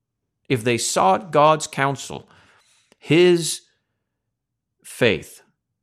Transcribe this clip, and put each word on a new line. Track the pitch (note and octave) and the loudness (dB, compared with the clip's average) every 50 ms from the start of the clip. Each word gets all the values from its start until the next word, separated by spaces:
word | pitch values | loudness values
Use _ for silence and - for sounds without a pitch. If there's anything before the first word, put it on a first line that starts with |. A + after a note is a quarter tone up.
| _ _ _ _ _ _ _ _ _ - | _ _ _ _ _ _ _ _ _ -4
If | C#3 A#2 A2 | -4 -2 0
they | B2 A#2+ A2+ | -2 -2 -2
sought | - - - F#3 F3+ F#3+ F#3+ - A3 F3 | -2 -4 -2 0 2 2 0 0 -4 -2
God's | D3 D3+ D3 D#3 D#3 D#3 - - | 0 2 2 4 2 0 -4 -8
counsel, | - D3 C3+ C#3 C#3 B2+ - - - - - _ _ _ _ _ _ _ _ _ _ _ _ _ _ _ | -6 -4 -4 -4 -4 -6 -10 -14 -14 -14 -16 _ _ _ _ _ _ _ _ _ _ _ _ _ _ _
his | - - D3 E3+ F3+ F3+ F3 F3 D#3+ D3 - - - _ _ _ _ _ _ _ _ _ _ _ _ _ _ _ _ _ _ _ _ _ _ _ _ | -2 2 4 4 6 6 4 2 0 -4 -8 -10 -14 _ _ _ _ _ _ _ _ _ _ _ _ _ _ _ _ _ _ _ _ _ _ _ _
faith, | - - - C3 A2+ F#2+ - - - - - _ _ _ _ _ _ _ _ | -20 -4 -2 0 0 0 -2 -6 -12 -20 -20 _ _ _ _ _ _ _ _